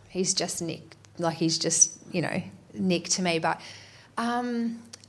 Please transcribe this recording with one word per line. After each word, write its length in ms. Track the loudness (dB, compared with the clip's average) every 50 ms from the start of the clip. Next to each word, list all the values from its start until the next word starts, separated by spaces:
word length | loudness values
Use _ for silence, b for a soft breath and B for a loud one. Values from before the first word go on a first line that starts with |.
| B B
he's 240 | 0 0 2 2
just 300 | 2 2 0 -2 -2 -2
Nick, 340 | -2 -4 -4 -6 -8 -16 -20 -20 -20 -14 -4 0
like, 180 | 0 2 2
he's 220 | 4 2 4 4 2
just, 400 | 2 2 4 2 2 0 -2 -12 -10 -6
you 100 | -2 -2
know, 200 | -2 0 -2 -2 -4 -6 -12 -18 -20 -12
Nick 380 | -6 -2 2 2 2 2 2 0
to 100 | -2 0
me. 180 | 2 2 2 2
But, 220 | 2 2 0 0 B B B B B B B B B B B
um, 640 | -4 -2 0 0 0 0 0 0 0 0 -2 -2 -6 -12 -18 -20 -20 -20